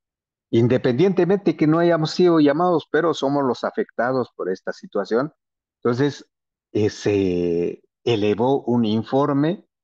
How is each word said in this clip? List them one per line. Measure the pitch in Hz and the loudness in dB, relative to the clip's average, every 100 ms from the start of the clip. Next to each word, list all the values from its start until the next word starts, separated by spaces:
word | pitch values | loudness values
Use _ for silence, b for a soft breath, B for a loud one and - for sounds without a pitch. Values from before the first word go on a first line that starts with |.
| _ _ _ _ - | _ _ _ _ -4
independientemente | 113 117 123 135 120 196 185 175 202 175 156 | 0 2 2 0 2 2 2 0 0 0 0
que | 151 | 2
no | 165 | 2
hayamos | 170 165 156 | 2 2 -2
sido | - 180 165 | 2 4 4
llamados, | 147 147 180 165 - | 4 2 0 0 0
pero | 147 165 | -2 0
somos | 143 135 143 | -2 -2 0
los | 135 110 | -2 -2
afectados | 104 - 104 - 120 131 113 - | -4 -4 -8 -4 -2 -2 -6 -8
por | 90 | -6
esta | 92 - | -6 -8
situación"? | - 196 101 95 113 156 _ _ _ _ _ | -12 -8 -8 -2 -2 -2 _ _ _ _ _
Entonces, | 117 120 143 - - _ _ _ _ | -4 0 -2 -2 -20 _ _ _ _
eh, | 107 104 | -2 -2
se | - - 101 95 87 87 85 85 - _ _ | -2 -2 0 0 0 0 -2 -2 -6 _ _
elevó | 123 113 104 101 123 139 | -4 0 0 0 0 -2
un | - 120 | 0 0
informe | 110 110 107 135 147 139 151 214 _ _ | 0 -2 -2 -2 0 0 -2 -4 _ _